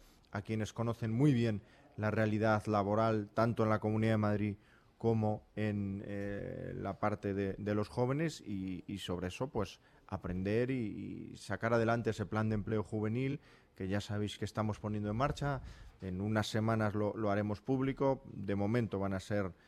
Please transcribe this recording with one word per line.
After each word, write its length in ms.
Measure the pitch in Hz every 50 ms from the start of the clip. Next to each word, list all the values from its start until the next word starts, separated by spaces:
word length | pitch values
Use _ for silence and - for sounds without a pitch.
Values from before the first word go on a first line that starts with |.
| - - - - _ _ -
a 100 | 104 -
quienes 300 | - 110 110 107 - -
conocen 400 | - 113 117 113 - 117 110 110
muy 200 | 120 143 151 135
bien 300 | 117 117 113 107 101 - - - - - - -
la 140 | - 104 107
realidad 560 | 113 113 110 107 107 104 110 110 107 107 -
laboral, 640 | 113 107 101 98 98 104 110 113 113 110 107 104 101 -
tanto 300 | 110 113 117 113 - 113
en 80 | 110
la 80 | 107 107
Comunidad 360 | - 107 107 110 110 113 110
de 40 | 107
Madrid 380 | 107 104 104 104 104 104 101 - - - - - _ - _ _
como 480 | - 113 113 110 107 107 107 110 - - _
en, 480 | 107 107 107 104 104 101 98 98 101 -
eh, 680 | - 101 101 101 101 101 101 92 90 87 85 90 92 90
la 240 | 95 95 98 95 -
parte 340 | - 104 104 - - 101 95
de, 200 | 98 101 95 - -
de 160 | 101 101 104
los 120 | 104 104 -
jóvenes, 520 | - 123 123 127 135 147 165 156 147 -
y, 420 | - - 104 95 95 95 92 82 - -
y 100 | 98 95
sobre 300 | - - 90 87 90 90
eso, 180 | - - 127 147
pues, 280 | - 117 98 - - - - - - - - -
aprender 640 | 98 87 - 90 90 92 95 101 107 117 123 127 135
y, 580 | 127 113 101 85 92 101 95 92 82 85 - -
y 40 |
sacar 360 | - - - 101 - - 117 117
adelante 380 | 117 113 113 117 117 110 113
ese 160 | 104 - 104
plan 220 | 82 101 110 110 110
de 80 | 110
empleo 260 | 104 90 110 110 107 98
juvenil 560 | - 110 110 107 107 110 123 135 135 147 165 - - - - - _ _
que 100 | - 98
ya 140 | 92 98 104
sabéis 380 | - - 104 104 104 101 - -
que 80 | 110
estamos 340 | 101 - 113 107 107 104 -
poniendo 300 | - 104 107 107 104 104
en 60 | 104
marcha. 440 | 113 135 147 147 - 143 143 139 - - - - - - - - -
En 200 | 98 95 90 92
unas 280 | 101 107 110 107 104 -
semanas 460 | - 110 110 113 113 110 107 104 98
lo, 200 | 104 104 104 -
lo 160 | 110 110 101
haremos 300 | 98 104 104 104 104 -
público. 640 | - - 135 127 135 135 127 - 143 135 135 120 - - -
De 240 | 101 101 98 101
momento 420 | 98 101 104 117 123 120 95 - 98
van 140 | 98 98 98
a 80 | 92
ser, 320 | - - 107 101 98 90 - - -